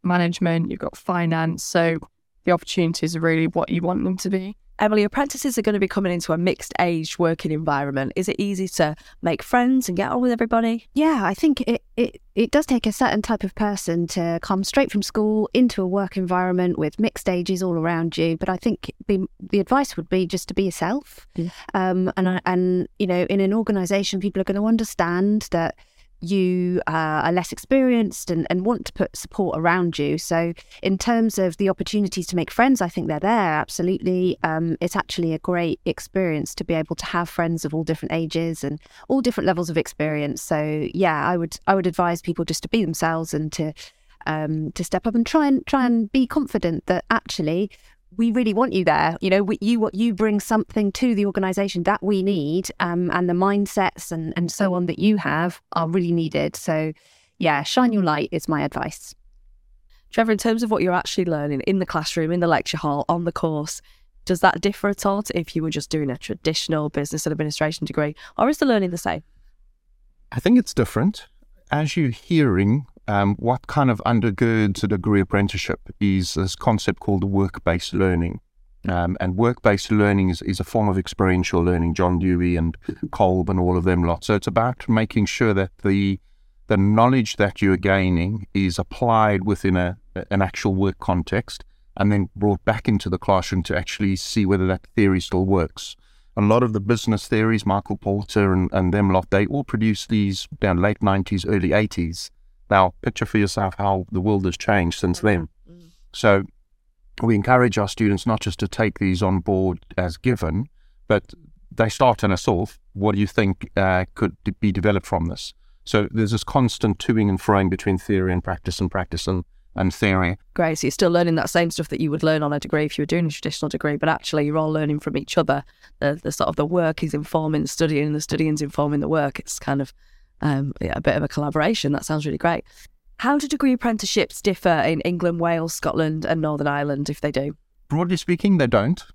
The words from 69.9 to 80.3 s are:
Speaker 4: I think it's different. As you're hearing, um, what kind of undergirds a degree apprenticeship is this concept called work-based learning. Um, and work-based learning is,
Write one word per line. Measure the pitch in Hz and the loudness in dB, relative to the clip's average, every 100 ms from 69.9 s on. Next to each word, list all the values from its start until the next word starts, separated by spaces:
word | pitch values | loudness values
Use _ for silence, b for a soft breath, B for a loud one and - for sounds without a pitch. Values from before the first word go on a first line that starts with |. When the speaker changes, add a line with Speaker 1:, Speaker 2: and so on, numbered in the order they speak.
| _ _ _ _ | _ _ _ _
Speaker 4:
I | 120 | -2
think | 185 247 | 4 4
it's | - | 4
different. | - 113 110 175 - - _ _ - _ | 0 0 2 0 -2 -18 _ _ -20 _
As | 143 151 - | -2 0 0
you're | 139 | 0
hearing, | 113 - 165 139 92 101 135 135 - - | -2 -2 2 4 4 2 0 -4 -14 -2
um, | 101 101 101 | 0 2 0
what | 113 127 - | -2 -2 -2
kind | - 135 | 0 2
of | 110 - | 2 2
undergirds | 117 113 95 117 113 107 95 | 2 2 2 2 4 2 0
a | 101 | -2
degree | 98 107 101 | 0 2 2
apprenticeship | 92 101 101 95 - - - - | 4 2 0 -2 -4 -6 -8 -2
is | 101 95 90 | 2 2 0
this | - 95 - | -2 -2 0
concept | - 107 - - | 0 0 0 -2
called | - 98 | -2 0
work-based | 98 98 95 - - 85 - | 2 0 0 0 -2 -2 -2
learning. | 95 95 87 85 - _ _ _ _ - | 0 2 2 -2 -6 _ _ _ _ -4
Um, | 90 87 92 | 0 -2 -2
and | 92 92 | -4 0
work-based | 117 123 110 101 - | 0 2 2 2 2
learning | 107 104 98 | 2 4 4
is, | 92 | 2